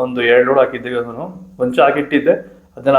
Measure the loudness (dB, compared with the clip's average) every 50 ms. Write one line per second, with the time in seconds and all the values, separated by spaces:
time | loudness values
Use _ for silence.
0 | -6 -4 -2 0 2 4 4 4 4 4 2 2 2 0 -2 -8 -8 -8 -6 -6
1 | -6 -8 -10 -12 -12 -14 -14 -18 -20 -16 -8 -6 -4 -2 2 2 2 2 2 0
2 | -2 -2 -2 0 2 0 0 -2 -4 -12 -20 -20 _ _ _ -6 0 2 2